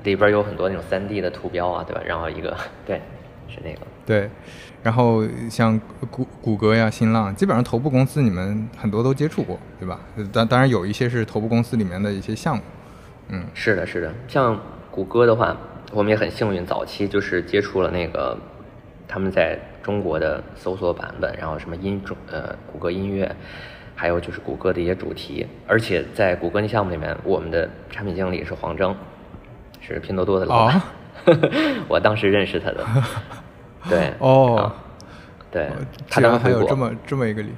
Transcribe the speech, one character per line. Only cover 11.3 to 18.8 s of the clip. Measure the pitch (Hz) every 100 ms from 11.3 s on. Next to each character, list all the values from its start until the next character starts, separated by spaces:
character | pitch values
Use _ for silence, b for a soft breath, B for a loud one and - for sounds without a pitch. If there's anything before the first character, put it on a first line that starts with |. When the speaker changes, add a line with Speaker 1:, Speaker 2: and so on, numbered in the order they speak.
| 110
Speaker 2:
部 | 110
公 | 117
司 | 117 117
里 |
面 | 98 90
的 | 104
一 | 101
些 | 92 110
项 | - 123
目。 | - - B B B B -
嗯。 | 95 87 -
Speaker 1:
是 | - 98
的， | 82
是 | 98
的， | 82 104 123
像 | 147 127 107 - - -
谷 | -
歌 | 95 117 120
的 | 110
话， | 95 82 - - -
我 | 107
们 | 104
也 | 107
很 | 82
幸 | - 110
运， | 95
早 | 90 60 -
期 | - 101
就 | 101
是 | 90 87
接 | 85 101
触 | 101 95
了 | 85
那 | 87 85
个 | 78 67 53 - - - -